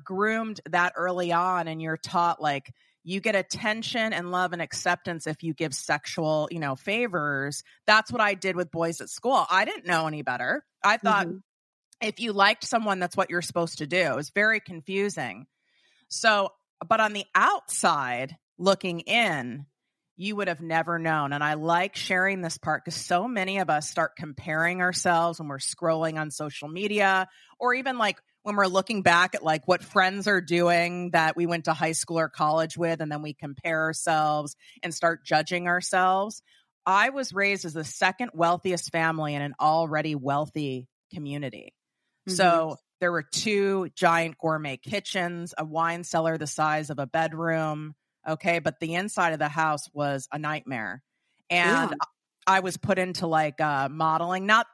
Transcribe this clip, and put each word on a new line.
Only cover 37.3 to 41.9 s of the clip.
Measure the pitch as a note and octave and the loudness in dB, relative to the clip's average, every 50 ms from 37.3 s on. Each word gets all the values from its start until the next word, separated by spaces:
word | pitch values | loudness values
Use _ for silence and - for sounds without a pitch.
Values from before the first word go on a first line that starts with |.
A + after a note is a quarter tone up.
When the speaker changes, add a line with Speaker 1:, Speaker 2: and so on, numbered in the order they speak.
Speaker 1:
raised | F3+ F#3+ G3 G3+ G3+ F#3 - | -2 0 0 0 0 -2 -4
as | E3+ | -6
the | D3 D#3+ D#3 | -8 -8 -8
second | - - - F#3+ F#3 F#3 - B3 A#3+ - | -8 -2 0 0 0 0 0 -6 -6 0
wealthiest | D#3+ E3+ E3+ F3 F3 - F#3+ F3+ E3+ - - | 2 2 2 2 2 0 -2 -2 -2 -2 -2
family | - E3 E3 E3 D#3+ D#3 D#3 D3 D3 | -2 0 2 2 0 0 -2 -2 -2
in | C#3+ | -4
an | C#3+ C#3+ - - | -4 -4 -2 0
already | D3 D#3 D#3 E3 E3 D3+ D#3 D3+ D#3 D#3 D3+ | 2 2 4 2 2 0 0 -2 0 -2 -2
wealthy | C#3+ B2 C#3 C#3 C#3+ D3+ C#3 - D#3 D3 C#3 C3 B2+ B2+ - _ _ _ _ | -2 -2 0 0 0 -2 -2 -4 -4 -4 -4 -4 -6 -8 -12 _ _ _ _
community. | - D#3 D3 C#3+ C#3+ D3 D3 B2+ G#2+ - - - - _ _ _ | -12 -10 -10 -8 -8 -8 -8 -8 -10 -12 -18 -20 -20 _ _ _